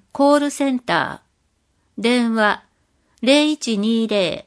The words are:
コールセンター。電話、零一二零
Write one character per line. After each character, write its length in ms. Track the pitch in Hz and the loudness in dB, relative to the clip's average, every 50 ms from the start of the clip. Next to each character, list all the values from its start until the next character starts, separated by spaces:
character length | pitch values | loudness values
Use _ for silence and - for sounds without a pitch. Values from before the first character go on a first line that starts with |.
| _ _ _ | _ _ _
コ 220 | - 277 285 285 | 0 2 4 4
ー 40 | 294 | 2
ル 120 | 285 285 | 2 -2
セ 220 | 277 - 277 277 254 | -4 -2 -2 -2 -2
ン 60 | 247 | -4
タ 440 | - - 185 160 135 - - - _ _ _ _ _ _ _ _ _ _ _ _ _ _ _ - | -2 -2 -2 0 0 -2 -6 -12 _ _ _ _ _ _ _ _ _ _ _ _ _ _ _ -4
ー。 40 | 202 | -2
電 320 | 233 247 247 240 233 226 | 0 0 2 0 0 0
話、 300 | 226 214 208 196 - _ _ _ _ _ _ _ _ _ _ _ _ | 0 0 0 0 -2 _ _ _ _ _ _ _ _ _ _ _ _
零 300 | - 226 277 294 302 302 | 2 2 4 4 4 2
一 260 | 302 302 - 240 226 | -2 -4 -4 -4 -4
二 320 | 196 202 220 233 226 226 220 | -2 0 0 0 0 -2 -2
零 380 | 214 208 185 160 - - - | -2 -2 -2 -2 -4 -8 -12